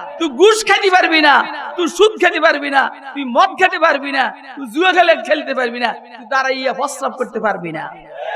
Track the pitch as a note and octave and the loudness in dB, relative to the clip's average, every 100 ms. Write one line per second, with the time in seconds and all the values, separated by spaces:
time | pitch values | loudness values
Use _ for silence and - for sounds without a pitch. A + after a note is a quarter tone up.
0 | - - E4 B3 G4 G#4+ - G4 G4 F4+ | -12 -6 -4 4 4 4 2 2 4 2
1 | E4+ D#4+ D4+ B3+ - - - - E4+ - | 4 4 4 4 2 -6 -10 -4 -2 2
2 | G#4+ C4 F4 E4+ D#4+ D4 C#4+ C#4 A#3+ - | 2 4 0 2 0 0 0 0 0 -4
3 | C#4 C#4+ C4 B3 F#4+ D4+ F#4 F#4 E4 C#4+ | -14 -10 -2 2 0 2 0 2 2 0
4 | C#4 C#4 A#3 - - C4 C4 B3 F#4 F4+ | -2 -2 -2 -4 -16 -14 -8 0 2 4
5 | E4+ D#4 - D4+ C4 C4 B3 A#3+ A#3 - | 4 2 0 -2 -2 -4 -4 -2 -4 -6
6 | A#3+ A#3+ A3 C4+ C4 C4 C4 A#3+ C4+ - | -12 -20 -4 -2 -2 -2 -4 -4 -6 -6
7 | C4+ - A#3 A3+ A3 F#3+ E3+ D#3 D3 - | -8 -6 -8 -4 -4 -4 -6 -10 -10 -14
8 | - - - | -18 -12 -8